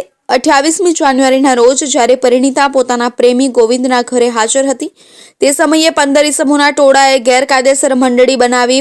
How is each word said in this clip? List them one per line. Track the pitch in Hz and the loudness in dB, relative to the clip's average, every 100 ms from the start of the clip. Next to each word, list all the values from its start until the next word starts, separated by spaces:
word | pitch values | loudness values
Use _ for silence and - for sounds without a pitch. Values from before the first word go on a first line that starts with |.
| - _ - | -6 _ -4
અઠ્યાવીસમી | 254 294 277 294 320 359 | -2 0 0 0 -2 -2
જાન્યુઆરીના | 320 294 262 269 269 269 247 | 0 0 0 0 2 0 2
રોજ | 240 269 | 2 0
જ્યારે | 285 294 240 247 | -2 -2 0 0
પરિણીતા | 254 254 277 269 277 | 0 0 0 0 0
પોતાના | 269 247 240 240 | 0 -2 -2 -4
પ્રેમી | 247 247 247 269 | 0 0 0 0
ગોવિંદના | 247 220 254 254 247 | 0 0 0 -2 -2
ઘરે | 240 254 240 | -2 -2 -2
હાજર | 233 220 269 277 | -2 -2 -2 -2
હતી | 254 311 - _ - - _ | -4 -8 -14 _ -20 -20 _
તે | 269 | -2
સમયે | 285 311 320 320 | 0 0 0 0
પંદર | 320 285 277 294 | 0 0 0 0
ઈસમોના | 277 285 294 285 | -2 0 0 0
ટોળાએ | 294 277 269 269 269 | 2 2 4 2 2
ગેરકાયદેસર | 240 254 262 262 254 269 285 262 | 0 0 0 0 0 0 0 0
મંડળી | 262 247 262 269 | 0 2 2 2
બનાવી | 247 247 240 262 | 0 0 0 0